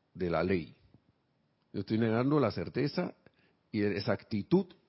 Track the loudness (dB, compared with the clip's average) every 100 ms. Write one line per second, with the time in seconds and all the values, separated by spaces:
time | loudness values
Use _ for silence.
0 | _ -6 -2 0 2 0 -2 -16 _ -20
1 | _ _ _ _ _ _ _ -10 -2 0
2 | 2 2 2 2 2 0 -6 -2 -2 -2
3 | -6 -8 -20 _ _ _ _ -2 0 0
4 | -2 -2 -2 -6 2 2 2 -12